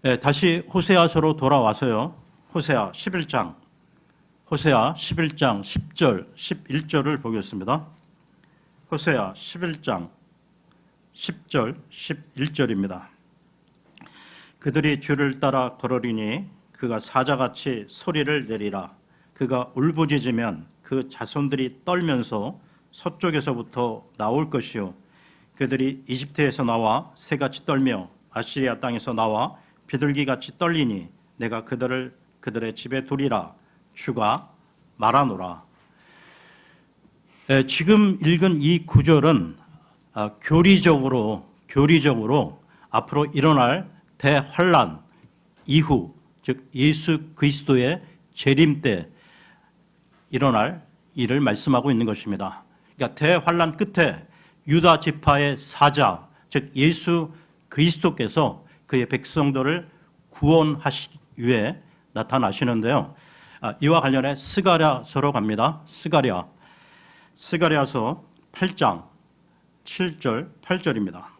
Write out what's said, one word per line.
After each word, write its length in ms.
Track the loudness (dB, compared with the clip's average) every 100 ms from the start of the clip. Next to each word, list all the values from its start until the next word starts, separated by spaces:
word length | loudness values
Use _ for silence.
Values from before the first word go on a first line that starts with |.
| 0
예, 120 | 0
다시 440 | 0 2 0 0 -2
호세아서로 640 | -4 2 4 4 2 0 0
돌아와서요. 800 | 2 4 4 2 0 0 -4 -8 _ _ _
호세아 380 | -8 0 0 0
십일 340 | -6 -6 -6 -4
장, 260 | -4 -4 -10 _ _ _ _ _ _ _ _ _
호세아 440 | -2 2 4 2
십일 420 | -2 -8 -4 -4 0
장 240 | 0 0
십 340 | -4 -8 -8
절, 320 | 0 2 2 -6
십일 540 | -14 -10 -10 -6 -8 -2
절을 320 | -2 -2 -4
보겠습니다. 680 | -4 -6 -6 -10 -4 -4 -4 -20 _ _ _ _ _ _ _ _ _
호세아 440 | -4 0 0 -2
십일 480 | -8 -14 -8 -8 -8
장 280 | -6 -6 -6 _ _ _ _ _ _ _ _ _ _
십 380 | -14 -12 -12 _
절, 280 | -2 -2 -6 -16
십일 640 | -18 -10 -10 -12 -8 -6
절입니다. 560 | -2 -2 0 -4 -6 -16 _ _ _ _ _ _ _ _ _ -20 -20 -20 -20 -20 _
"그들이 400 | -2 0 0 -2
주를 380 | -2 0 0 0
따라 380 | 0 2 -2 -2
걸으리니 720 | -2 0 -2 -4 -4 -6 -8 -18 _
그가 260 | _ -6 -6
사자같이 880 | -2 -2 0 0 -2 -4 -8 -8 -10
소리를 600 | -10 -4 -2 0 -2 -4
내리라. 440 | -6 -6 -6 -12 _ _ _ _
그가 360 | _ -2 -2 -4 -2
울부짖으면 920 | -2 0 0 0 -2 -2 -4 -6 -14 _
그 260 | -6 -6 -6
자손들이 760 | -12 -8 -4 -4 -2 -4 -6
떨면서 720 | -4 -2 0 -2 -2 -6 -6 -10 _ _ _
서쪽에서부터 1120 | -10 -10 -4 -2 -2 -4 -6 -8 -4 -4 -4 -14 -6
나올 340 | -2 0 -2
것이요. 440 | -4 -4 -8 -8 -10 _ _ _ _ _
그들이 480 | _ -4 -2 -2 -4 -8
이집트에서 560 | -8 -8 -2 -2 0
나와 480 | -2 0 0 0 -4
새같이 500 | -18 -8 -4 -4 -4
떨며 460 | -4 0 0 -2 -8 _ _
아시리아 480 | -10 -8 -4 -4 -2
땅에서 320 | -6 -6 -6
나와 440 | -2 0 0 -4 -8 _ _ _
비둘기같이 720 | -2 -2 0 -2 -4 -6 -4
떨리니 500 | -2 0 0 -4 -10 _ _ _
내가 280 | -8 -8
그들을 520 | -8 -6 -4 -6 -8 _ _ _
그들의 340 | -8 -6 -8
집에 300 | -10 -8 -8
두리라. 500 | -6 -4 -2 -2 -6 -18 _ _ _
주가 560 | -12 -8 -2 0 -2 -6 _ _ _ _ _
말하노라." 680 | 2 2 2 -4 -10 -12 _ _ _ _ _ -20 -20 -20 -20 _ _ _ _ _ _ _ _ _ 2
예, 160 | 2 2
지금 500 | -2 4 6 6 2
읽은 360 | 2 4 2 2
이 240 | 2 2 4
구절은, 720 | 2 6 6 6 2 0 -10 _ -20 _ _ _
아, 180 | -8 -8 -8
교리적으로, 1080 | 0 4 6 6 6 4 2 0 -2 -4 -10 _ _
교리적으로 920 | 2 4 6 4 0 2 0 0 -6 _ _ _
앞으로 360 | -4 -2 -2 0
일어날 600 | 2 4 4 4 2 -4 -18 _ _
대환란 840 | 2 2 0 0 4 4 2 -4 _ _ -20 _ _ _
이후, 480 | 0 2 4 0 -2 -16 _ _
즉 260 | -8 -8 -8
예수 480 | 0 2 2 0 -2 -4 -2
그리스도의 680 | 0 0 2 2 2 -2 -8 _ _
재림 480 | -4 0 4 4 4
때 260 | -2 -2 -6 _ _ _ _ _ _ _ _ _ _ _ _
일어날 540 | 0 2 2 0 -4 -18 _ _
일을 260 | -6 -2 2
말씀하고 520 | 0 0 0 0 2
있는 120 | 0
것입니다. 600 | 0 -4 -6 -8 -8 -12 _ _ _ -6
그러니까 180 | -6
대환란 640 | 0 2 4 2 0 0 -2
끝에 500 | -4 0 0 0 -16 _ _ _ 0
유다 320 | 4 6 4
지파의 580 | 2 -2 2 2 2 -2
사자, 720 | -8 2 4 6 2 2 -10 _ _
즉 220 | -4 -4
예수 580 | 2 2 2 0 0 -2 -10 _ _ _
그리스도께서 960 | 2 2 2 -2 -2 -2 0 0 -2 -20 _ _
그의 200 | -2 0
백성들을 800 | -4 -4 0 0 0 -2 -2 -6 _ _ _ _
구원하시기 880 | -2 4 4 4 0 -4 -6 -12 -20 _ -4
위해 440 | 0 2 0 -4 _ _ _
나타나시는데요. 1000 | -8 -2 0 0 -2 -2 0 0 0 -2 -14 -20 -20 -20 -10
아, 140 | -10 -2
이와 200 | 2 4
관련해 340 | 4 0 0
스가랴서로 960 | -4 -4 0 2 4 4 2 -4 -2 0
갑니다. 520 | 0 -2 0 0 -2 -14
스가랴, 600 | -12 0 2 2 -2 -8 _ _ _ _ _ _ _ _ _
스가랴서 880 | -8 0 2 2 0 0 -2 -4 -12 _ _
팔 240 | -4 -4
장 320 | 2 0 0 -10 _ _ _ _ _ _ _
칠 340 | -18 -6 -6 -4
절, 340 | -4 -4 -6 _
팔 220 | -4 -2
절입니다. 480 | 0 -2 -4 -8 -20 _